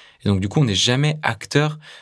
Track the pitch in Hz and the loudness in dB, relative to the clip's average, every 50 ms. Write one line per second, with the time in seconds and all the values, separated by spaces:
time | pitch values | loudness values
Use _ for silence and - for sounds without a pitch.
0 | - - _ _ - 101 101 95 95 101 - 156 156 113 98 90 - 123 123 135 | -20 -20 _ _ -2 0 0 0 0 -2 0 2 2 2 2 0 0 0 2 2
1 | 147 151 151 151 - - 117 - - - - 147 151 156 151 - - - - - | 0 0 -2 -2 -4 -4 -4 -4 -8 0 0 0 0 0 -4 -8 -18 -20 -20 -20